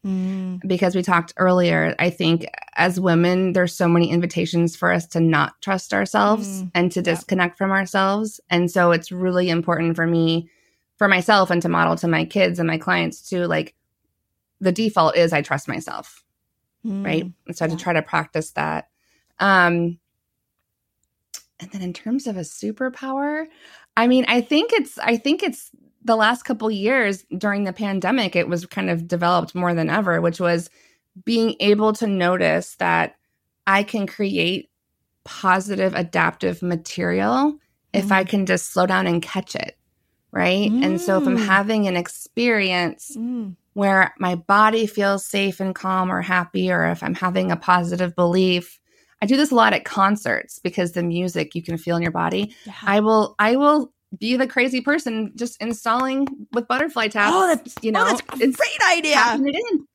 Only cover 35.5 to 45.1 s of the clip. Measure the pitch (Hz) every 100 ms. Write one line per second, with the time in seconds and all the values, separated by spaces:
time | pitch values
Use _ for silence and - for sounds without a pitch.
35.5 | 185 196 190 190 - 170 170 165 165 185
36.5 | 175 175 170 - - 180 180 202 254 285
37.5 | 294 _ _ _ 202 202 190 185 202 185
38.5 | 185 - - 185 190 185 170 - 190 -
39.5 | - - - _ _ _ _ _ 185 180
40.5 | 190 208 233 269 - 349 190 269 240 208
41.5 | 190 202 220 202 180 175 - - - 240
42.5 | 220 190 180 175 - - 247 233 247 208
43.5 | 175 _ 202 196 190 185 - 185 175 -
44.5 | 196 214 226 214 214 196